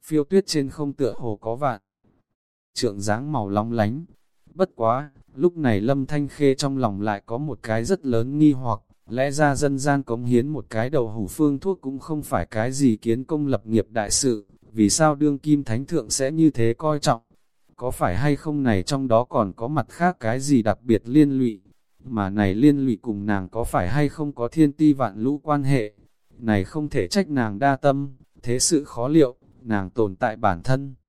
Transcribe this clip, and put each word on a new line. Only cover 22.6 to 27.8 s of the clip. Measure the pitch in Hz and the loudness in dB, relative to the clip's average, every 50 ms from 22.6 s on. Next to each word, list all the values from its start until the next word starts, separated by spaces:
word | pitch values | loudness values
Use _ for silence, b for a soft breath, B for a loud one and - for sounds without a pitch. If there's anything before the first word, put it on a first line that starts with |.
| 131 151 147 143 | 4 4 4 4
lụy | 135 131 113 92 _ | 0 -2 -2 -4 _
cùng | 123 107 101 101 | -8 -6 -6 -2
nàng | 104 104 98 95 90 | -2 -2 -2 -4 -6
có | - 110 120 | -6 -6 -6
phải | - - 143 92 90 | -2 -2 -2 0 0
hay | 117 147 147 139 | 0 0 0 0
không | - - 156 147 139 | -2 -4 -8 -8 -6
có | - 120 120 | -6 -6 -6
thiên | - 160 156 147 143 | 2 2 2 2 4
ti | - 160 151 143 | 2 2 2 4
vạn | 135 131 110 95 107 110 | 2 0 -4 -4 -4 -4
lũ | 131 143 147 _ | -2 -4 -4 _
quan | 156 147 147 139 | -2 -2 0 2
hệ? | 131 139 135 110 104 104 104 _ _ _ _ _ _ _ - | 2 2 2 0 -4 _ _ _ _ _ _ _ _ _ -8
Này | 123 113 107 101 95 | -2 0 0 0 0
không | - - 160 151 147 | -2 -6 -6 -6 -4
thể | - 135 95 87 | -2 -2 -2 0
trách | - 202 190 156 | 0 -2 -2 0
nàng | 151 135 120 110 98 101 | -2 -2 -2 -2 -4 0
đa | 131 139 139 | 0 0 0
tâm, | 131 | 2